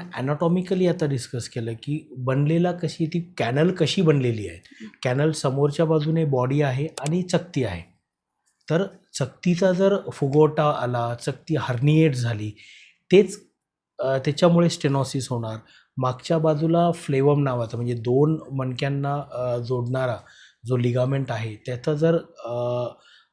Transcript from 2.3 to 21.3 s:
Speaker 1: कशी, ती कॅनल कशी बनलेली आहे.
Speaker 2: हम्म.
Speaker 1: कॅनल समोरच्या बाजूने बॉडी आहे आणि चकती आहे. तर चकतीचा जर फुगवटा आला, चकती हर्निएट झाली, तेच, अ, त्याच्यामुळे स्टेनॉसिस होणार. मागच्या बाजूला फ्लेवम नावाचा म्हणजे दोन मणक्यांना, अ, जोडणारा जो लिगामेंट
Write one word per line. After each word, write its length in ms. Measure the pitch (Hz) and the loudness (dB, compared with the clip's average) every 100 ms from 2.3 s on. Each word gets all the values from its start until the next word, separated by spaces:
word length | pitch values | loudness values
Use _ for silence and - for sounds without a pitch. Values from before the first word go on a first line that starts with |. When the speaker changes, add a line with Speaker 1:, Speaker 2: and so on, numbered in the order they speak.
| 131 147 165 175 | 0 2 2 0
Speaker 1:
कशी, 340 | 175 160 - 160 | -2 -6 -4 -4
ती 280 | 170 170 - | -4 -6 -4
कॅनल 360 | 117 135 170 | -2 2 2
कशी 300 | 180 156 - | 2 0 2
बनलेली 460 | 165 143 123 110 95 | 4 4 2 -2 -6
आहे. 80 | 85 | -12
Speaker 2:
हम्म. 320 | - - 220 - | -20 -20 -20 -6
Speaker 1:
कॅनल 280 | 127 127 156 | -2 0 0
समोरच्या 560 | 151 139 139 143 143 160 | 0 -2 0 0 0 0
बाजूने 380 | 160 151 165 | 0 0 0
बॉडी 380 | 156 131 127 143 | 0 0 0 0
आहे 240 | 143 127 156 | 0 -2 -6
आणि 360 | - 151 175 | -6 -4 -2
चकती 420 | 180 165 - 143 | 0 -2 -2 -4
आहे. 260 | 113 87 - _ _ _ _ _ _ _ - | -4 -6 -12 _ _ _ _ _ _ _ -2
तर 140 | 160 196 - _ - | -2 -2 -10 _ -6
चकतीचा 540 | 131 - 180 170 185 | -6 -2 0 2 4
जर 240 | 180 196 196 165 | 4 4 2 -2
फुगवटा 580 | - 139 147 151 151 151 | -4 2 6 4 4 0
आला, 440 | 147 151 120 117 | 0 -2 -2 -4
चकती 420 | 120 - 135 - 147 | -4 -8 -8 -4 -4
हर्निएट 580 | - 120 147 156 160 | -2 0 4 6 4
झाली, 360 | 127 117 107 107 - - - - _ - | 2 -4 -4 -8 -12 -20 -20 -20 _ 4
तेच, 300 | 185 196 - - _ _ _ _ - | 6 6 0 -18 _ _ _ _ -6
अ, 200 | 131 135 | -2 -2
त्याच्यामुळे 500 | 139 139 180 170 170 | -2 2 4 6 4
स्टेनॉसिस 600 | - 147 139 131 139 120 | 2 0 0 -2 -4 -6
होणार. 280 | 120 113 110 - _ _ - | -6 -6 -10 -16 _ _ -4
मागच्या 420 | 127 127 - 165 | -4 -4 -2 0
बाजूला 520 | 160 151 160 165 170 | 2 0 2 2 2
फ्लेवम 520 | 170 - 135 139 147 | 0 -2 2 4 4
नावाचा 340 | 139 123 113 117 | 2 -2 -4 -4
म्हणजे 180 | 120 | -4
दोन 460 | 120 117 127 156 160 - | -4 0 4 4 2 -4
मणक्यांना, 640 | 135 127 123 139 139 139 143 135 | -6 -6 -4 -4 -2 -2 -4 -6
अ, 260 | 123 123 120 | -6 -4 -2
जोडणारा 580 | 120 127 120 131 127 107 - - - _ 117 | -2 -4 -2 -2 -2 -4 -10 -20 -20 _ -4
जो 100 | 123 | 0
लिगामेंट 560 | 120 123 127 139 131 | 0 0 0 -2 -4